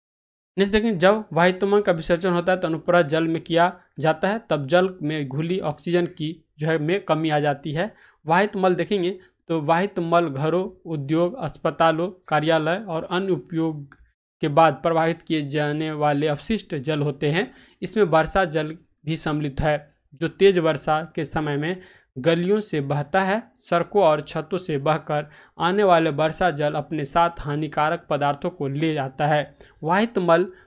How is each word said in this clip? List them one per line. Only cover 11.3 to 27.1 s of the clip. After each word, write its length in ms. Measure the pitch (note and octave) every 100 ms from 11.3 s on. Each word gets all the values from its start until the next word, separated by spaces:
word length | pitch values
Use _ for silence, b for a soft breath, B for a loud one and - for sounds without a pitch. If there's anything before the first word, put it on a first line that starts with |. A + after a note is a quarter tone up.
| C4+
अस्पतालों, 720 | D#3 - E3 D3+ E3 D#3+ F3+ F#3 -
कार्यालय 500 | D3+ D#3 D#3+ D#3 F#3
और 240 | G#3 D#3+
अन्य 280 | - F#3 F#3+
उपयोग 640 | E3 - D#3+ D#3+ D3+ C#3 - _ _ _ -
के 40 | D#3
बाद 300 | D3 D#3+ C#3
प्रवाहित 380 | E3+ E3 E3 E3
किए 200 | - D#3+ C#3+
जाने 440 | D3+ D3 D3+ D#3
वाले 340 | D3+ D3 C#3+ D3+
अपशिष्ट 480 | D3 - G#3+ - D#3
जल 240 | C#3 D3+
होते 280 | D3 C#3 D3
हैं। 220 | E3 B3+ B B B
इसमें 220 | F3+ A3 F3+
वर्षा 400 | D#3+ D3+ G3 F3+
जल 320 | D#3 D3+ E3 _ _ D3
भी 120 | D#3+
सम्मिलित 440 | D#3+ D3+ D3 C3+
है, 320 | D#3 D3 - _ _
जो 140 | C#3 D#3+
तेज 280 | D#3+ G3 F3+
वर्षा 420 | D#3+ D3+ - D#3 E3 -
के 100 | C#3+
समय 320 | E3+ D3+ C#3+
में 240 | D#3+ F#3 B B B C3
गलियों 420 | D3+ E3+ F3+ G#3+
से 200 | G#3 D#3
बहता 400 | C#3 C#3+ D3 F#3+
है, 200 | F#3+ G#3+ - _
सड़कों 460 | - E3+ E3+ G3+
और 180 | E3 D3+
छतों 360 | D3 D#3+ D3+ F3+
से 200 | F3 D3
बहकर 500 | C#3+ D3 - D3+ D3+ B B -
आने 240 | E3 G3+
वाले 260 | G3 E3+ D#3+
वर्षा 400 | C#3+ D#3+ - F3+
जल 220 | C#3+ D3
अपने 320 | D3+ D3 D3+
साथ 340 | C#3